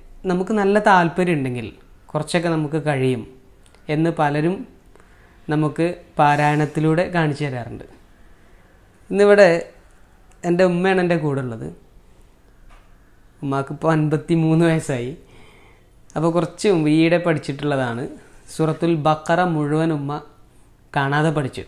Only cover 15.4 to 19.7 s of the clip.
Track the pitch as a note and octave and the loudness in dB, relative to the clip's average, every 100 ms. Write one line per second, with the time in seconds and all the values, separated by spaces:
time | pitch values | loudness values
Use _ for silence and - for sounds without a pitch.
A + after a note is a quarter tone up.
15.4 | - - - - _ - - - E3 E3 | -20 -20 -20 -20 _ -20 -12 -4 0 0
16.4 | E3 - G#3+ F3+ D3+ D#3 E3 E3+ E3+ D3+ | -2 -2 0 2 2 2 4 2 0 -2
17.4 | - C#3 D3 C#3 B2+ A#2 C#3 - - - | -4 -6 -4 -2 -2 -4 -8 -12 -20 -20
18.4 | - - D#3+ D#3+ E3+ E3 D3 D3+ - E3+ | -12 -4 -2 0 0 0 0 0 0 0
19.4 | F3+ D#3+ D3 | 0 0 0